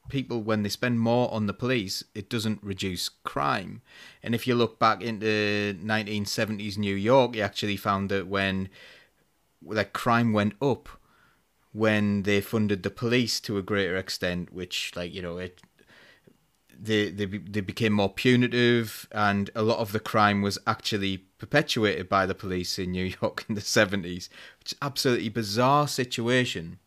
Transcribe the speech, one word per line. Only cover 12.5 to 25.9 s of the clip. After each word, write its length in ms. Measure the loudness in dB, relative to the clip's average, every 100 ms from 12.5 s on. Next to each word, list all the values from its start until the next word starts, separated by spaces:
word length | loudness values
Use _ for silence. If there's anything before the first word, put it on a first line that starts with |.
| 0 2 0
the 80 | -2
police 480 | -4 0 2 2 -2
to 200 | -2 -4
a 40 |
greater 360 | 0 0 0 -2
extent, 520 | -4 -4 -2 -4 -6
which, 420 | -10 -8 -6 -6 -8
like, 160 | -8
you 80 | -8
know, 160 | -8 -8
it, 240 | -10 -12 _ _ _ -20 -20 _ _ _ _ _ _ -14
they, 320 | 0 2 2
they, 160 | -2 -4
be-, 100 | -4
they 240 | -6 -6
became 320 | -4 0 2
more 160 | 4 2
punitive, 1000 | 2 4 6 4 4 4 4 0 -8 -10
and 380 | 0 2 2 -2
a 80 | 0
lot 160 | 0 2
of 140 | 0
the 80 | -4
crime 400 | 0 4 4 4
was 180 | 0 -2 -2
actually 520 | -2 -2 -2 0 -4 -8 _
perpetuated 720 | 0 0 2 2 2 2 2
by 160 | 2
the 100 | 2
police 440 | -2 -4 -4 -4 -4
in 140 | -4
New 200 | -2 -4 -2
York 240 | -4 -4 -6
in 100 | -6
the 40 |
seventies, 720 | 0 2 2 0 -4 -10 -12 -18 -20 -18
which 120 | -12
is 60 | -8
absolutely 480 | -6 -2 0 0 0
bizarre 580 | -4 -4 0 4 4
situation. 920 | 2